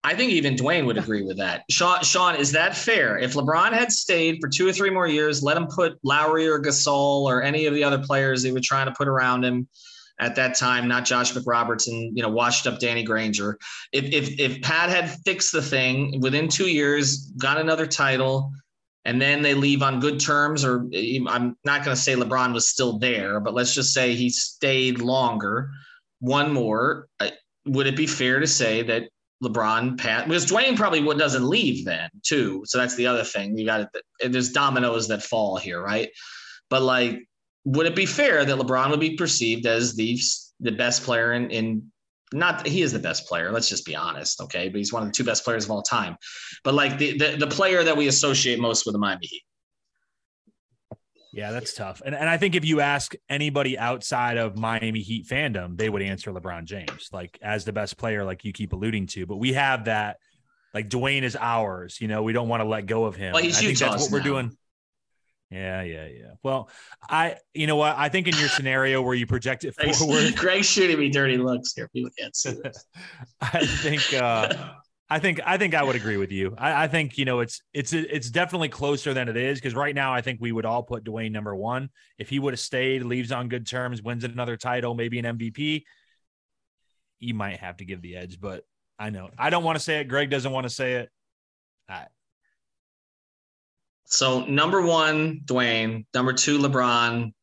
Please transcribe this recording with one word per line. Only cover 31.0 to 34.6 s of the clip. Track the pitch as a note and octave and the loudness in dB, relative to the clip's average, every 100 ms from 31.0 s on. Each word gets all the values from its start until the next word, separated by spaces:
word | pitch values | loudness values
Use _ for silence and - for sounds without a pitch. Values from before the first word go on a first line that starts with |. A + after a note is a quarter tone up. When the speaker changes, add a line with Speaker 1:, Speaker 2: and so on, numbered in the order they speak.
Speaker 1:
would, | D3 D3 | 2 2
doesn't | D3 C3 B2 | 2 2 2
leave | G#3+ G#3 F#2+ F#2 | 2 2 -2 -4
then | D#2+ E2+ - | -6 -6 -6
too. | - D3+ A2 F#2+ G#2+ | 0 2 0 -2 -2
So | B2+ | -2
that's | B2 B2 | 0 0
the | B2 | 0
other | A#2+ | 2
thing. | G#2 G2+ G2+ A2 | -2 -4 -4 -2
You | A2 | 0
got | A2 G#2 - - _ | 0 -2 -10 -14 _
it. | B2+ | -2
There's | B2+ B2 | 0 0
dominoes | C#3+ | 2